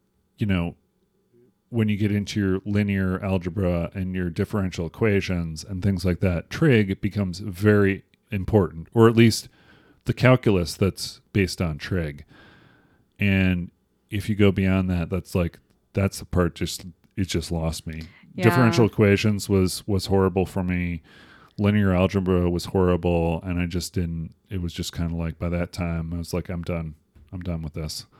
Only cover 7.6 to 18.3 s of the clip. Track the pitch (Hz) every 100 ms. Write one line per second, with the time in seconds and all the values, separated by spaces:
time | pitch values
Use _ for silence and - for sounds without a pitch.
7.6 | 107 104 98 98 - _ _ 104 92 107
8.6 | 82 80 82 117 113 117 117 - - _
9.6 | _ - _ _ - - 123 127 117 95
10.6 | 82 - 98 - - - _ 104 92 -
11.6 | 90 73 - 95 78 71 - - - _
12.6 | _ _ _ _ _ - 101 95 92 90
13.6 | 87 _ _ _ _ 101 95 101 101 95
14.6 | 95 95 92 87 82 95 - 95 85 -
15.6 | _ _ _ - 98 - - 90 85 -
16.6 | 87 - 90 - _ - 92 87 80 85
17.6 | 80 78 - 80 80 - -